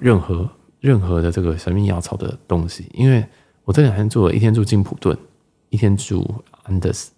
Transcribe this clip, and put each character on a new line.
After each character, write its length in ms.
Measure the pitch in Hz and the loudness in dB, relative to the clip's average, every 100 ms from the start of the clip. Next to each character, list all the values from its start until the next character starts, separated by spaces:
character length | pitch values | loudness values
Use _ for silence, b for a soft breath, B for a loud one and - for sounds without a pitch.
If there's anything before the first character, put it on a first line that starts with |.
任 180 | 127 101 | 2 2
何， 300 | 85 87 104 - _ _ | 2 -4 -6 -10 _ _
任 200 | 135 117 | 0 2
何 220 | 90 85 | 2 0
的 100 | 85 | 0
这 120 | 87 | 0
个 160 | 87 82 | -2 -2
神 120 | - | -2
秘 140 | 95 | 0
药 160 | 101 87 | 0 -2
草 160 | - - | -6 -8
的 180 | - - - | -8 -10 -4
东 180 | 85 85 | -2 -2
西， 200 | - 90 | -8 -12
因 160 | - 131 | 0 2
为 120 | 123 107 b b b - | 2 0 b b b -2
我 60 | |
这 80 | 120 | 2
两 120 | 139 | 2
天 140 | 98 107 | 2 0
住 180 | 120 90 | 2 2
了， 60 | |
一 60 | - | 2
天 160 | 113 | 2
住 100 | 110 | 2
金 180 | 101 104 | 2 0
普 140 | 95 - | 0 -2
顿， 160 | 95 76 - _ _ _ _ | -4 -4 -8 _ _ _ _
一 80 | 104 | 0
天 180 | 104 98 | 2 0
住 300 | - 92 - 107 - - | -2 -4 -4 -8 -14 -18
安 180 | - 95 | -6 -2
德 120 | 92 | -2
斯。 180 | - - | -4 -10